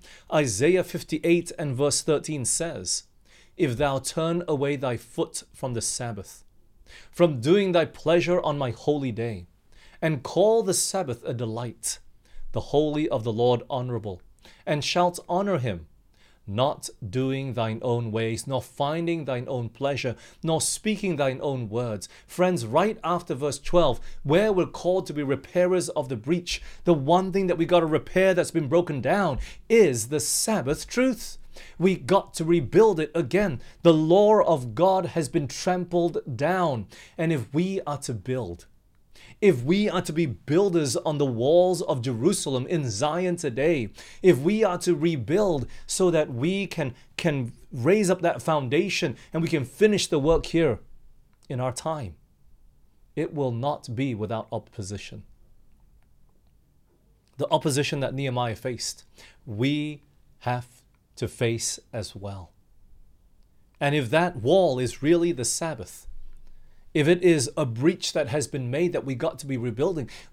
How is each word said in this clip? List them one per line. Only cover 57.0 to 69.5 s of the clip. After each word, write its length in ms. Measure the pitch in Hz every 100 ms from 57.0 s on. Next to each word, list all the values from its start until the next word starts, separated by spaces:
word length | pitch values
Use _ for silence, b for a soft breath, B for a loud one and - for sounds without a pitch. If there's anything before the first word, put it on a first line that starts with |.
| _ _ _ -
The 140 | 143
opposition 480 | 156 156 135 139 147
that 140 | 131
Nehemiah 420 | 131 135 123 123 101
faced, 480 | 131 113 - - - B B B -
we 560 | 104 135 147 151 147 _ _ _ _
have 420 | 123 123 - _ _ _ _ -
to 100 | 117
face 500 | - 117 113 - - _
as 240 | 117 98 101
well. 360 | 98 98 87 _ _ _ - - - _ _ _ _ _ _ -
And 140 | 143 147
if 140 | 117
that 260 | 151 175 123
wall 420 | 117 190 175 127
is 240 | 123 -
really 300 | 143 170 170
the 120 | 175 175
Sabbath, 600 | - 165 139 156 - - - - - - - - - -
if 160 | 160 147
it 140 | 180
is 280 | 180 156 117 -
a 80 | 139
breach 480 | 113 156 180 -
that 160 | 160 135
has 180 | 147 -
been 240 | 139 123
made 220 | 139 175
that 100 | 165
we 120 | 139 123
got 220 | 156 -
to 60 |
be 120 | 139